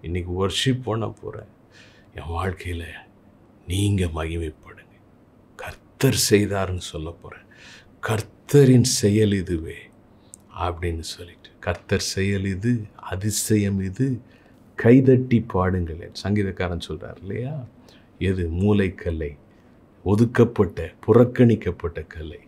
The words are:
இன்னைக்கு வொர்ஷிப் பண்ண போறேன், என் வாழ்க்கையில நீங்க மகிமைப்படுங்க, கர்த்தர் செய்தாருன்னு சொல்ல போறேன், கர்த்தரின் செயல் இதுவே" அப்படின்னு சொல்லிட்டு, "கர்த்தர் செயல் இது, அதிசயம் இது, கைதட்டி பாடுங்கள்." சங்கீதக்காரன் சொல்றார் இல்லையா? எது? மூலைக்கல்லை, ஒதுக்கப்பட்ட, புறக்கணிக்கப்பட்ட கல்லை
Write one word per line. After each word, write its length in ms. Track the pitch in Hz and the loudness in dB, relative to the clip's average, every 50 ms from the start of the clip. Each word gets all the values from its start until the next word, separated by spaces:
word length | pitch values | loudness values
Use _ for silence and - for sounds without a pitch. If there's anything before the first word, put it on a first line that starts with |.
இன்னைக்கு 440 | - 85 87 92 87 87 87 92 95 | -6 -4 -6 -4 -4 -4 -2 -2 -2
வொர்ஷிப் 360 | 98 - - - 135 127 127 127 | 0 0 0 0 0 0 0 -2
பண்ண 300 | 110 107 113 107 104 104 - | -4 -4 -4 -4 -6 -8 -10
போறேன், 240 | - - - - - - _ _ _ _ _ - - - _ _ _ _ _ | -14 -14 -14 -14 -18 -18 _ _ _ _ _ -20 -20 -20 _ _ _ _ _
என் 80 | - | -14
வாழ்க்கையில 640 | 80 82 85 85 92 95 90 - - 90 87 82 85 - - - - _ _ _ _ - _ _ _ _ _ _ _ | -10 -8 -6 -4 -4 -4 -6 -6 -10 -10 -8 -8 -10 -12 -16 -18 -20 _ _ _ _ -20 _ _ _ _ _ _ _
நீங்க 380 | - 87 95 101 101 101 95 92 | -6 -2 0 0 0 2 0 0
மகிமைப்படுங்க, 960 | 85 78 80 80 82 82 85 82 78 73 _ - - - - - _ _ _ _ _ _ _ _ _ _ _ _ _ _ | -2 -2 -6 -6 -6 -6 -6 -6 -8 -10 _ -20 -20 -20 -20 -20 _ _ _ _ _ _ _ _ _ _ _ _ _ _
கர்த்தர் 680 | - - - - - _ _ _ _ - 135 110 - - - | -16 -16 -16 -16 -16 _ _ _ _ 2 2 2 2 2 2
செய்தாருன்னு 480 | 110 101 104 90 98 98 95 92 92 90 | 4 2 2 2 -2 -4 -4 -4 -6 -8
சொல்ல 360 | - - - 82 78 82 78 - | -8 -10 -12 -10 -12 -12 -12 -16
போறேன், 220 | - - - - - _ - - - - - - _ - _ _ | -20 -20 -20 -20 -20 _ -20 -20 -20 -20 -20 -20 _ -20 _ _
கர்த்தரின் 840 | - - 113 104 - - - _ _ - - 143 143 123 127 123 | -6 -4 -4 -4 -4 -8 -16 _ _ 4 6 6 8 8 8 6
செயல் 500 | 113 127 - - - 101 101 107 110 101 | 6 4 0 2 2 2 4 4 4 2
இதுவே" 440 | 101 98 87 87 87 80 80 - - - - - _ - _ _ _ _ _ _ - _ _ _ - - | 2 0 -2 -4 -6 -6 -6 -10 -14 -16 -18 -20 _ -20 _ _ _ _ _ _ -20 _ _ _ -10 -6
அப்படின்னு 400 | 87 90 87 82 90 87 82 80 | -6 -6 -6 -4 -4 -4 -4 -4
சொல்லிட்டு, 480 | 80 - - - - - - _ _ - _ _ | -8 -10 -12 -14 -16 -20 -20 _ _ -20 _ _
"கர்த்தர் 400 | - - 98 - - - 101 95 | -6 -6 -6 -6 -4 -2 -2 -2
செயல் 440 | - - - 98 95 98 101 98 95 | -2 -4 -4 -2 -2 0 -2 -2 -2
இது, 380 | 98 95 90 98 120 123 113 101 - - | -4 -4 -2 0 0 0 0 -4 -10 -16
அதிசயம் 840 | - - - 95 95 98 107 101 - - - 110 107 101 101 98 98 | -18 -12 -10 -8 -4 -4 -4 -4 -4 0 2 2 2 2 0 0 -2
இது, 400 | 95 95 95 - 131 139 127 110 - - - _ _ _ - _ - - _ | -2 -4 -4 -2 -2 -2 -2 -6 -8 -18 -20 _ _ _ -20 _ -20 -18 _
கைதட்டி 680 | - - 113 123 139 131 127 131 120 127 - 120 113 | 2 6 8 8 8 8 8 6 6 4 2 2 2
பாடுங்கள்." 720 | - - - 92 92 92 92 92 87 82 80 82 85 - - - | 2 0 -2 0 0 0 0 -2 -2 -4 -8 -12 -14 -16 -16 -8
சங்கீதக்காரன் 580 | - 95 101 104 98 95 92 - 92 87 90 82 - - | -4 -2 0 0 0 -2 -4 -4 -4 -4 -4 -6 -8 -10
சொல்றார் 280 | 80 76 - - - - | -12 -12 -12 -14 -16 -16
இல்லையா? 460 | - 98 101 104 120 135 156 151 120 104 - - - - - - - _ _ _ | -12 -10 -8 -8 -8 -8 -8 -10 -12 -14 -18 -20 -20 -20 -20 -20 -20 _ _ _
எது? 300 | 90 92 95 92 87 82 | -2 -2 0 0 -2 -4
மூலைக்கல்லை, 880 | 82 87 98 104 104 101 98 92 90 - - 90 85 80 78 73 73 - - _ _ _ _ - - _ _ _ _ _ - | -2 0 2 4 4 4 2 0 -2 -6 -6 -6 -4 -4 -6 -8 -10 -14 -20 _ _ _ _ -20 -20 _ _ _ _ _ 0
ஒதுக்கப்பட்ட, 880 | 87 104 104 120 120 - - 117 - - - 104 87 - - 82 - - _ - | 0 4 4 2 2 4 4 4 4 4 0 0 0 0 -8 -10 -10 -12 _ 0
புறக்கணிக்கப்பட்ட 1000 | - 110 120 123 123 - - 123 117 110 107 - 98 87 - - 85 82 - - | 4 6 6 6 4 4 4 4 4 4 2 -2 -6 -8 -6 -8 -8 -8 -8 -14
கல்லை 320 | _ - 80 80 80 76 - - | _ -14 -14 -14 -14 -14 -18 -20